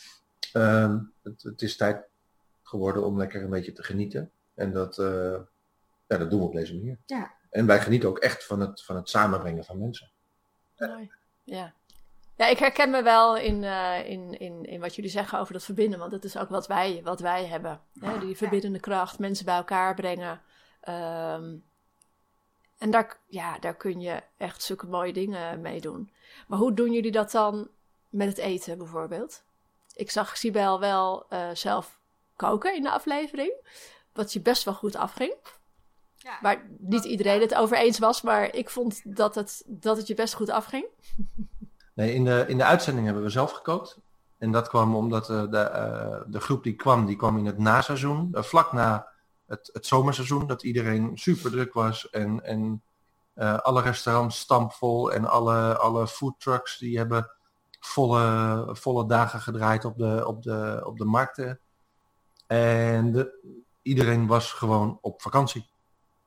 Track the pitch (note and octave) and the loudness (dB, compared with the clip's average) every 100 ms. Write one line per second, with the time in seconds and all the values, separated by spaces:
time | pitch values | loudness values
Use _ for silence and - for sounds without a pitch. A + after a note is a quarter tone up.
0 | - - _ _ - A2+ A2 A2 A2 G#2 | -20 -20 _ _ -4 2 4 6 4 0
1 | A2 _ - G#2 A#2 A2 A2 - G#2 G#2 | -6 _ -20 -16 -16 -8 -8 0 0 0
2 | - _ _ _ _ _ - G#2+ F#2+ G2 | -8 _ _ _ _ _ -12 -4 -2 0
3 | G2 G2 F#2+ G2+ G2 F#2+ F2+ - - F#2+ | -2 -2 -4 -6 -6 -6 -6 -12 -8 -6
4 | G2+ - D#3+ _ _ - G2 F#2 F#2 - | -4 -6 -10 _ _ -8 -4 -4 -6 -2
5 | F#2+ F#2+ F#2 F#2 F#2 _ _ _ _ _ | -2 0 -2 -4 -10 _ _ _ _ _
6 | _ G2+ E2 G2+ F2 E2 E2 F2 A2 B2+ | _ -2 0 0 0 -2 -6 -6 -8 -10
7 | _ C4 - _ _ - A2+ G2+ G2+ A#2+ | _ -8 -8 _ _ 0 6 6 6 2
8 | G2+ F#2+ B2 - - G2+ G2 G2+ - F#2 | 2 2 0 0 -4 -2 -2 -6 -10 -10
9 | F2+ A2 G#2 F#2+ E2+ E2 - F#2 A2+ A#2 | -2 2 2 2 -2 -6 -8 -8 -8 -8
10 | - _ _ _ _ _ _ _ A3+ A3+ | -16 _ _ _ _ _ _ _ -10 -10
11 | G#3+ - _ _ - F#3 F3 _ _ - | -16 -20 _ _ -16 -14 -14 _ _ -20
12 | - - - - A3+ B3 C4+ - C#4+ C4 | -20 -20 -20 2 4 4 2 4 2 4
13 | A#3 A3+ A3+ A3 A3 G#3 G3+ F#3+ F#3 F3+ | 6 8 8 4 0 -2 -2 -2 -2 -2
14 | - F#3+ F3+ - F#3 E3+ - F3 E3+ E3+ | -4 -10 -10 -12 -12 -12 -12 -10 -10 -8
15 | G3+ F#3+ G3+ G3 G3+ F#3 - G3 G#3+ F#3 | -6 -4 -4 -4 -6 -8 -8 0 0 0
16 | F3 G3 G3 - G3 F#3 - F#3+ F#3+ F3 | -8 -10 -10 -8 -6 -6 -2 0 0 -2
17 | E3+ F3+ F3 F3+ F#3 E3 E3 D3+ _ - | -6 -4 -2 -2 -2 -6 -8 -10 _ -12
18 | G3 G#3+ F#3+ F#3+ G#3 G3+ G3+ F#3+ - G3 | -6 -6 -6 -4 0 0 -2 -6 -2 -2
19 | F3+ - G3 G3 F3+ F3+ F3 F#3+ F#3 F#3 | -2 -4 -4 -4 0 -2 0 0 0 0
20 | F#3 F3+ F3 E3 _ _ _ _ - F3 | -4 -6 -8 -12 _ _ _ _ -12 -8
21 | E3+ E3 E3 D#3+ E3 D#3+ _ _ _ _ | -6 -6 -6 -6 -10 -14 _ _ _ _
22 | _ _ _ _ _ _ _ _ G#3+ A3+ | _ _ _ _ _ _ _ _ 2 2
23 | A3 - _ F#3 E3+ D#3 E3+ E3 G3 F3+ | 2 -6 _ -10 -8 -6 -8 -6 -6 -6
24 | F3 E3 - _ F#3 - - F#3+ F3+ F3+ | -6 -8 -12 _ -10 -8 -8 -8 -6 -4
25 | F3+ F#3 G3 F#3+ E3+ E3 E3 E3+ D#3+ - | -4 -4 -6 -6 -8 -8 -10 -10 -10 -10
26 | G#3 _ _ - - G3 B3 G#3 A#3+ A#3 | -14 _ _ -20 -8 0 2 4 2 2
27 | A3+ G#3+ G#3+ A3+ G#3+ G#3 G#3 _ _ _ | 0 0 0 2 2 0 -10 _ _ _
28 | _ G3+ G3+ G3 G3 F#3 - F3 E3 E3 | _ -2 -2 -2 -4 -4 -6 -10 -8 -8
29 | D#3+ E3+ D#4 - _ _ _ _ _ - | -6 -8 -8 -12 _ _ _ _ _ -10
30 | G3+ G#3 G3+ - A#3 G#3 G3 F#3+ G3+ G3 | -6 -4 -4 -2 -2 2 2 2 2 2
31 | F#3+ F#3 - F3+ F3 E3+ G3+ F3+ - _ | 2 -2 -6 -6 -6 -6 -2 -2 -4 _
32 | _ _ _ _ F#3 G#3+ F4+ F#4+ C#4 - | _ _ _ _ 0 0 0 -2 0 -2
33 | - C#4+ D4+ C#4+ D4+ C5+ - - - - | -2 -4 -4 -4 -4 -6 -12 -20 -20 -20
34 | _ - G3+ G#3 - B3+ - G3 G#3 G3 | _ -8 -6 -2 2 2 0 -4 -4 -4
35 | G3+ - C4 C#5 - - _ _ _ _ | -6 -4 -6 -6 -14 -20 _ _ _ _
36 | _ _ - - - B2+ - - F#3 A3+ | _ _ -16 -2 0 0 -2 -14 -2 -2
37 | - A3 G3+ G3+ A3 - A3 A#3 A#3+ A3+ | 0 -2 2 4 4 4 4 4 4 4
38 | A3 A#3+ A#3 G#3+ G3+ - A#3 - A#3+ G#3 | 2 2 2 2 2 -2 -6 -4 -4 -4
39 | G#3+ G3+ G#3+ G#3+ G3+ - - G#3+ A3 A3 | -10 0 0 0 -6 -10 -14 -6 0 0
40 | G#3 A3 A3+ - G#3+ G#3+ G#3+ C4+ G#4 - | -2 -2 -2 -2 -2 -2 -2 -8 -8 -14
41 | - - G3+ - G#3+ - - - _ - | -4 0 0 -2 -6 -8 -14 -20 _ -2
42 | A2 B2+ B2+ B2 - B2+ C3 F3 - C3 | 0 2 4 4 4 4 6 6 4 0
43 | G#2+ G#2 G#2 A2 D3 - - F3 - - | 0 0 -2 0 -2 -2 -4 -4 -4 -18
44 | _ _ _ _ A2+ A2+ A#2 A#2+ A2+ A2 | _ _ _ _ 0 0 2 4 4 2
45 | A2+ A2+ A2 A2 G#2 G#2+ G#2 - A2 A2 | 2 -2 -2 -4 0 0 0 0 -4 -4
46 | A2 G#2 - G#2+ - C3+ - G#2+ C#3 A#2+ | -6 -8 -8 -8 -2 -2 -2 -2 4 6
47 | G#2 G2+ A2 G#2+ G#2 G2 G#2+ A#2 - C#3 | 4 2 2 2 0 2 4 6 4 -2
48 | C#3+ D3 F3 E3+ A2 E3 D#3 B2 A2+ G#2+ | -2 -2 -2 -4 0 2 2 2 2 2
49 | - _ _ _ _ A2 - - - C3 | -4 _ _ _ _ -14 -12 -12 2 4
50 | C3+ C3 B2+ C#3+ C#3+ B2 - A#2+ A2+ A2 | 4 0 -2 -2 0 -4 -2 0 2 2
51 | A2+ A#2+ - F3 - A#2+ B2 - A2+ A2+ | 0 -2 0 2 0 -2 -2 2 0 0
52 | - G#2+ G#2 A2 - A2 A2 G#2+ - _ | -6 -4 -2 -2 -4 -4 -2 -4 -10 _
53 | _ _ _ - G#2+ G#2+ - C3 B2 A#2 | _ _ _ -4 0 2 2 2 2 0
54 | - A#2 A#2+ - - B2 A#2 - B2 A#2+ | 2 2 2 -4 2 2 2 -2 -2 0
55 | B2 - A2 A#2+ A#2 A2+ A2+ A2 A2+ A#2 | 0 0 2 2 4 4 4 2 2 2
56 | A2+ - C#3 - - B2 - - B2 A#2 | -2 -2 -6 -4 -2 -2 -2 -10 -4 -2
57 | A#2 A#2 A#2 - _ _ _ - - - | 0 0 -2 -10 _ _ _ -20 -6 2
58 | B2+ A#2+ A#2 A2+ A2+ A2 A#2 A2 - B2 | 4 6 4 4 2 0 -2 -6 0 0
59 | A2 A#2 A2+ A2+ G#2+ A2+ A2 A2 A#2 A2 | 4 4 4 0 -6 0 2 2 0 -2
60 | A2+ A2 A#2 A2 A#2 A2 G#2+ A2 - A2+ | 0 0 -2 -4 -6 -4 -4 -6 -8 -4
61 | G#2+ A2+ C3 - B2+ C3 _ _ _ _ | 2 2 2 -2 -8 -8 _ _ _ _
62 | _ _ _ _ _ A2+ A#2 A#2 A#2 A2+ | _ _ _ _ _ 4 4 4 4 4
63 | A#2 A#2 C3 - - - - _ - C3+ | 4 2 0 -4 -20 -20 -20 _ 0 2
64 | A#2+ A#2 A2+ A#2 A2+ - A2+ A2 G#2+ G#2 | 4 4 4 4 2 -2 2 4 2 -2
65 | G#2+ - - C3+ C3+ A#2+ - _ _ _ | -8 -8 0 2 2 -2 -12 _ _ _
66 | _ _ | _ _